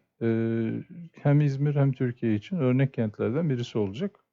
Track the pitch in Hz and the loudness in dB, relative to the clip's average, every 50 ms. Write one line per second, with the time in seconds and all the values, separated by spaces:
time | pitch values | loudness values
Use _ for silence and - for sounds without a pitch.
0 | _ _ _ _ 120 113 113 113 113 117 113 113 113 113 113 113 110 - - - | _ _ _ _ 0 0 2 2 0 0 0 0 -2 -2 -4 -6 -8 -10 -14 -18
1 | 170 165 - - - 147 143 147 151 143 135 135 143 147 143 143 139 139 131 - | -18 -18 -16 -4 0 4 4 4 4 2 0 0 0 0 2 2 2 2 2 0
2 | 131 123 123 - - 113 107 104 - - 190 175 135 127 127 131 139 135 - - | -2 -2 -2 -2 0 0 0 0 -2 -4 -4 0 2 2 4 2 2 0 0 -2
3 | 113 107 - - 107 104 120 156 175 156 131 120 120 - - 117 104 95 98 123 | -4 -4 -2 -2 -2 -2 0 0 0 0 -2 -2 -4 -4 -2 -2 -2 -2 -2 -4
4 | 190 196 - _ _ _ | -6 -6 -8 _ _ _